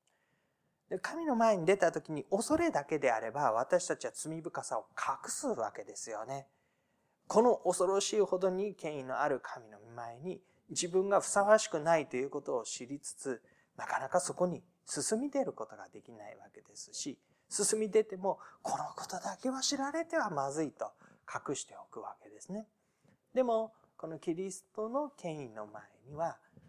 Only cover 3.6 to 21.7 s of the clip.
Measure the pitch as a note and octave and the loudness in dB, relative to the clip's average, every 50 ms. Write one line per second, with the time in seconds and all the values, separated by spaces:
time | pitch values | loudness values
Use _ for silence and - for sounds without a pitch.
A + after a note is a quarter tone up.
3.6 | C3+ - F#3 F3 - - D#3 - - A#2 - - - D3+ D#3+ E3 D#3 E3 - C3+ | 2 4 4 2 2 0 -4 -4 -4 -8 -8 -8 -8 -8 -8 -6 -8 -6 -8 -8
4.6 | - - C3 A2 - - _ - - - - - - - - - - C4 G#3 C3 | -6 -4 -4 -4 -4 -6 _ -6 -4 -4 -4 -4 -6 -8 -8 -4 -2 -2 -2 0
5.6 | G#2+ G2+ - - G#2 - G2+ - - A#2 A2 G#2 A2 B2 C3+ C#3 C3+ - _ _ | -2 -4 -4 -8 -12 -12 -12 -12 -10 -8 -8 -8 -6 -8 -8 -10 -10 -14 _ _
6.6 | _ _ _ _ _ _ _ _ _ _ _ _ _ - - G#3 A#3+ B3 G3+ - | _ _ _ _ _ _ _ _ _ _ _ _ _ 4 6 8 8 8 6 6
7.6 | - F3+ F3 - F3+ F#3 G3 G3 G3 - - G#3+ G3 - F#3+ F#3 F#3+ F#3 F3+ F#3 | 4 0 2 4 4 4 4 2 2 2 4 4 4 4 4 2 2 2 2 2
8.6 | G3+ G#3 F#3 - - D#3 D3+ C#3+ C3 B2+ B2+ A#2 C#3+ D3+ C3+ A#2+ - - - C3 | -2 -4 -4 -6 -8 -6 -6 -6 -6 -4 0 0 2 2 2 0 -2 -8 -12 -12
9.6 | A#2 G#2+ G#2+ G2+ G#2+ A#2 A#2 A#2+ A#2 A#2 A#2 A2+ D3 F#3 F3 - - _ _ _ | -14 -16 -20 -20 -20 -16 -14 -12 -12 -12 -12 -10 -8 -8 -8 -8 -12 _ _ _
10.6 | _ - - - F3+ E3+ F3+ F#3 F#3+ G3 G3+ F3 - - - G#3 G3 G#3 G#3+ G#3+ | _ -6 -4 -4 -2 2 2 2 4 6 4 4 4 4 4 4 8 8 8 8
11.6 | - - - D#3 D3 E3 E3+ D#3 C#3+ - - B2 C3+ C3+ D3 C#3+ C3+ - C#3 A#2+ | 8 2 -2 0 4 6 6 6 4 2 -2 -2 -2 -2 -4 -6 -4 -2 -2 -2
12.6 | G#2+ - - - B2+ A#2+ C#3 D3 - - - - - C3+ A#2+ A2+ - _ _ _ | -2 -4 -8 -10 -8 -8 -10 -10 -10 -12 -14 -8 -6 -6 -6 -6 -8 _ _ _
13.6 | _ _ _ - - - - - C3+ C3+ - F3+ - - D3+ - F3+ F3+ E3 - | _ _ _ -12 -6 -4 -4 -4 -2 2 2 2 2 2 0 0 0 0 0 -4
14.6 | - _ _ _ _ - - D3+ C#3 - A3 A3 C#4 C#4+ C#4 C#4 C4+ F#3 - - | -10 _ _ _ _ -8 -6 -4 0 0 0 0 0 -2 0 0 -2 -2 -4 -6
15.6 | A2 - G#2+ G2+ F#2+ F#2+ - G#2 - - A#2 G#2+ G#2 G#2+ A2+ A2 G2+ G2+ _ G#2+ | -10 -10 -10 -16 -18 -18 -18 -20 -18 -18 -18 -16 -16 -16 -16 -18 -20 -20 _ -20
16.6 | - - - - - - - - - D3 B2 - _ _ _ _ _ _ - - | -20 -20 -18 -18 -18 -14 -10 -8 -8 -8 -8 -10 _ _ _ _ _ _ -2 0
17.6 | G3+ - A3 G#3+ A3 G#3 G3 A3 G#3+ - F#3+ F#3 F#3+ G3 - - - - - _ | 2 2 2 0 0 2 2 2 2 2 -4 -2 -2 -2 -2 -2 -6 -16 -20 _
18.6 | - - - - - - - - - - F#3 F3+ - G3+ F#3+ - - C4 C4 C4 | -6 -4 -4 -4 -4 -6 -8 -10 -8 -8 -8 -6 -6 -6 -8 -4 -4 -4 -4 -2
19.6 | B3+ - C#4+ C4 C4+ C#4 C#4+ E4 E4 E4 E4+ D#4+ B3 G#3 D#3+ C#3+ C3+ C#3 C#3 D#3 | -2 -2 -2 -2 -2 -4 -2 -4 -4 -2 -2 -2 -2 0 -2 -2 -2 -2 0 -2
20.6 | D#3+ C3+ - - A2+ G#2 - _ - - - _ _ - - B2 - C#3+ C#3 - | -2 -4 -4 -6 -8 -8 -8 _ -20 -20 -20 _ _ -10 -10 -8 -6 -4 -6 -6
21.6 | - - | -6 -10